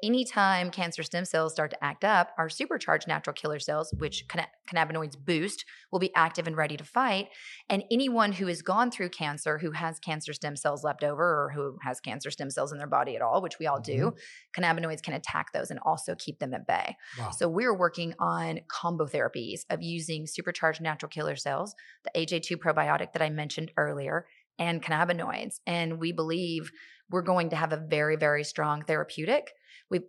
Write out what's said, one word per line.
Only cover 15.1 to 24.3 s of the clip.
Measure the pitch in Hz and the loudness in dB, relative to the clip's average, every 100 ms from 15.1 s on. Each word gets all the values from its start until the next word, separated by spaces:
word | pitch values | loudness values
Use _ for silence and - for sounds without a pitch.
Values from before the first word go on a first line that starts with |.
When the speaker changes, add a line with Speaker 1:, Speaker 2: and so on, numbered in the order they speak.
Speaker 1:
attack | 135 - 160 - | -6 -4 -4 -2
those | 147 - | -2 -4
and | - - | -2 0
also | 160 - | 0 -2
keep | - - - | -6 -8 -6
them | 135 | -6
at | 107 - | -4 0
bay. | 85 - - - 123 | 0 0 -8 -12 -8
Speaker 2:
Wow. | 110 | -6
Speaker 1:
So | - 170 | 0 2
we're | 175 247 190 | 2 2 4
working | 170 175 165 - | 2 2 -4 -2
on | 170 170 165 165 - | 0 0 -2 -4 -6
combo | - 170 170 147 | -4 -2 0 0
therapies | 147 139 - 113 - - | 0 0 -2 -6 -8 -4
of | 165 | -4
using | 170 170 160 156 156 | -4 -4 -4 -6 -6
supercharged | - 170 165 160 156 | -6 -6 0 2 2
natural | 160 151 147 | -2 -4 -6
killer | 151 151 139 | -4 -2 -2
cells, | 143 139 208 - - - | -2 -2 -2 -8 -20 -14
the | - | -4
A | 165 160 | -2 0
J | 170 | -2
two | - 170 | -2 -2
probiotic | 170 151 151 151 151 | 2 2 4 2 0
that | 165 | 0
I | 156 | 0
mentioned | 151 151 - 160 - | 0 -4 -6 -4 0
earlier, | 147 143 139 160 - | 0 0 -2 -2 -4